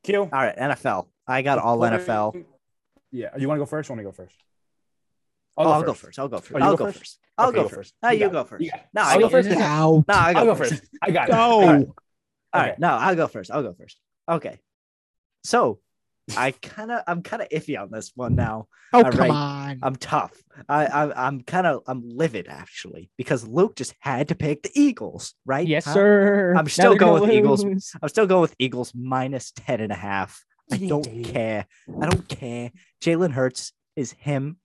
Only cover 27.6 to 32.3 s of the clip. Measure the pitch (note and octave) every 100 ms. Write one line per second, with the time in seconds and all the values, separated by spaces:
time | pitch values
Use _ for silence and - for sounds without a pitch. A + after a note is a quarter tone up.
27.6 | G3+ F#3+ - - D3+ - G3+ F#3 D#3+ _
28.6 | B2 A#2+ A#2+ A#2+ B2+ C3 C3 C3+ - -
29.6 | - A#2+ A2 G2 G2+ G2 F#2+ - _ _
30.6 | _ G3+ F#3+ D3 C#3 A2+ A#2 B2+ A2+ G#2+
31.6 | G2 _ - - D#3 F3+ -